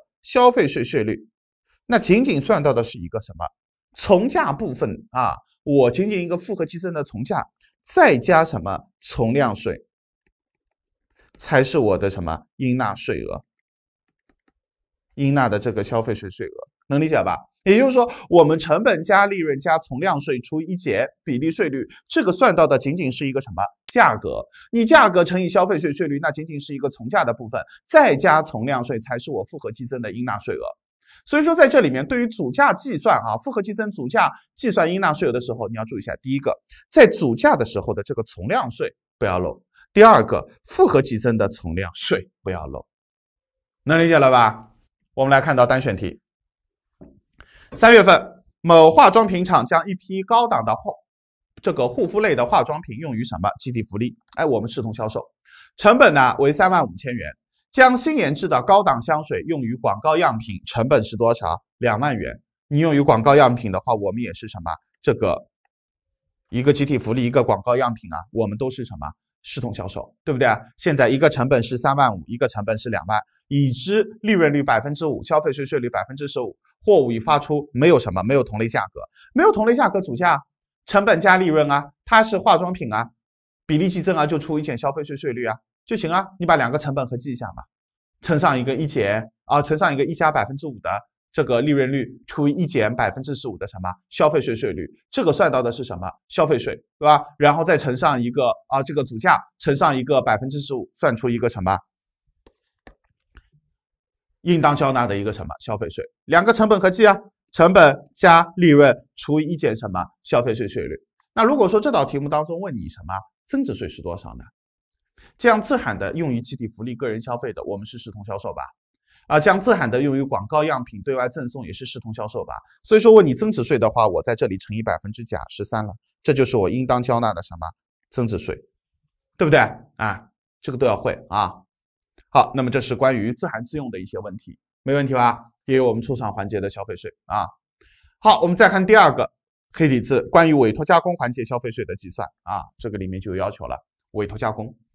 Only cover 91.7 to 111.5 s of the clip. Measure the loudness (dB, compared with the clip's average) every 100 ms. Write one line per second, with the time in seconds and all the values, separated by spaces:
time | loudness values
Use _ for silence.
91.7 | 0 0 -4 -6 -12 -12 -2 -2 0 -2
92.7 | 0 -2 0 -4 -4 -10 -10 -10 -12 -14
93.7 | -10 -10 -10 _ 0 2 2 -2 -4 -6
94.7 | -6 -10 _ _ -2 0 2 2 0 -2
95.7 | -6 -10 -12 -12 -14 _ -2 0 0 -4
96.7 | -12 _ _ 2 2 0 0 2 2 2
97.7 | 0 0 -2 0 0 -2 -2 -2 -2 -4
98.7 | -4 -2 -4 -6 -2 2 0 -2 _ -4
99.7 | 0 0 0 0 0 0 -2 -4 -10 -8
100.7 | -10 -10 -4 -4 -2 -4 -2 -4 -2 -2
101.7 | -2 -6 _ _ _ _ _ _ _ _
102.7 | _ -20 _ _ _ _ _ _ _ _
103.7 | _ _ _ _ _ _ _ 0 2 2
104.7 | 2 0 0 -2 -2 -4 -8 -10 -14 -8
105.7 | -8 -8 -10 -14 _ 0 2 4 4 4
106.7 | 4 2 4 4 4 -4 _ _ 4 6
107.7 | 8 8 6 -6 2 6 6 4 0 4
108.7 | 8 6 4 _ -14 -4 -2 -2 -2 -4
109.7 | -4 -6 -8 -8 _ -2 0 0 -4 -6
110.7 | -8 -8 -12 _ _ _ 0 2